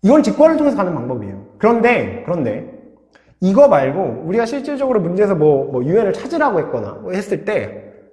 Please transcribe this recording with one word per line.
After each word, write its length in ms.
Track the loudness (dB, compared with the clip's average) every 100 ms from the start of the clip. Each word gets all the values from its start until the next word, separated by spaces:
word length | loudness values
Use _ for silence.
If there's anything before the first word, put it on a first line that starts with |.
이건 180 | 6 4
직관을 360 | 4 4 4 4
통해서 200 | 0 0
가는 160 | -2
방법이에요. 520 | -4 -6 -8 -8 -14 -18 -2
그런데, 640 | 0 2 2 2 -2 -8 -6
그런데 460 | -4 -4 -6 -10 -18 -20 _ _ _ _ _
이거 260 | 0 6 6
말고 560 | 6 2 -2 -4 -6 -4
우리가 200 | -2 -2
실질적으로 540 | -4 -6 -4 -2 0
문제에서 340 | -2 0 0
뭐, 320 | 4 4 4 0
뭐 180 | -4
유엔을 300 | 0 2 0
찾으라고 460 | -2 -6 -2 0 0
했거나 320 | -4 -6 -8 -12
뭐 100 | -8
했을 320 | -8 -4 -6
때 400 | -2 -4 -4 -12 -18 -20 _